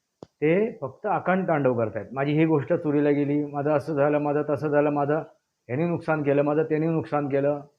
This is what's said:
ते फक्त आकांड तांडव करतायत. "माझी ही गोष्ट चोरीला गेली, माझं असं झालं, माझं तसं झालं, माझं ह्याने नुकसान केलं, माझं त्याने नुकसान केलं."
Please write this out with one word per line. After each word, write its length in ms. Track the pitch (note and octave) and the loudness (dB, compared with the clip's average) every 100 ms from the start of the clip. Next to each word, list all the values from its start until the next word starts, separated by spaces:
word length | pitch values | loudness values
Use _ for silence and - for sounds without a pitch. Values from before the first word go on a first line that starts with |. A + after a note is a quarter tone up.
| _ _ - | _ _ -20
ते 520 | - D3+ F3 A3+ - | -4 0 2 0 -4
फक्त 280 | C3 - G#3+ | -12 -10 -4
आकांड 420 | E3 F3+ F#3 F3 | -4 0 0 0
तांडव 300 | D#3 C3+ A#2 | 2 2 2
करतायत. 280 | A2+ G#2 G2 | 0 -4 -8
"माझी 180 | B2+ C#3+ | -4 0
ही 140 | D3 D#3+ | 2 4
गोष्ट 280 | D#3 C3 | 2 0
चोरीला 360 | F3 D3+ D3 D3 | -2 0 2 2
गेली, 360 | C#3+ C#3+ D3 D3 | 2 2 0 -2
माझं 240 | C#3+ C#3+ | -4 0
असं 240 | D3 D#3 | 0 0
झालं, 240 | D3+ C#3+ D3 | 0 2 2
माझं 240 | D3 C#3+ D3 | 0 -2 0
तसं 200 | D3 D3+ | -2 0
झालं, 200 | C#3+ D3 | 2 2
माझं 280 | D3 C#3+ D3+ - _ _ _ - | 2 0 -2 -4 _ _ _ -8
ह्याने 200 | B2+ E3+ | -4 -2
नुकसान 360 | E3+ - D#3 | -2 -2 -2
केलं, 180 | C#3+ C#3 | 2 2
माझं 220 | D3 D3+ | 2 2
त्याने 240 | D#3 D#3 D#3+ | 0 0 0
नुकसान 400 | D#3+ - D3 C#3+ | -2 -2 -2 0
केलं." 340 | C#3 C#3+ D3 C#3+ | 0 0 -2 -6